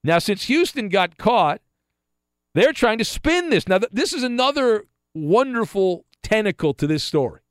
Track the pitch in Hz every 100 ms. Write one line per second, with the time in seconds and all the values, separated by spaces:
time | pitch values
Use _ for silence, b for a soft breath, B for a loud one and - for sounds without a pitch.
0 | 139 170 - 196 - 285 359 285 208 190
1 | 175 _ 214 240 156 156 _ _ _ _
2 | _ _ _ _ _ 156 262 302 233 226
3 | 214 - 302 349 349 202 - 190 214 196
4 | 370 330 247 240 254 285 247 214 - _
5 | _ 160 151 214 269 240 208 196 190 170
6 | _ _ - 220 208 - 156 139 147 156
7 | - 156 127 - _